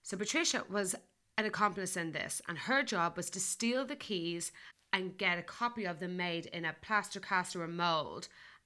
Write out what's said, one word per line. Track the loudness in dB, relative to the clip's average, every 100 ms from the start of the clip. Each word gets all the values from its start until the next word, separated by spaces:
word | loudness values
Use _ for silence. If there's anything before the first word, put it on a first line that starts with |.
So | -6 -4
Patricia | 2 2 2 0 0
was | 0 0 -2 _ _ _ -2
an | 0
accomplice | 4 2 2 -2 -2
in | -2
this, | -2 -2 -4 -4
and | -4
her | 2 2
job | 4 2 2 0
was | -4
to | -2
steal | -2 0 2 2 0
the | -6
keys | -2 -2 0 -2 -6 -8 -20 -20 _
and | 0 0 0
get | 2 2
a |
copy | -2 -2 -2 0 -4
of | -2
them | -4 0
made | 0 -2 -4
in | -4 -4
a | -4
plaster | 2 2 2 -8
cast | 2 2 2 -4
or |
a | -4
mould, | 2 4 4 2 -6 -12 -16 -20 -20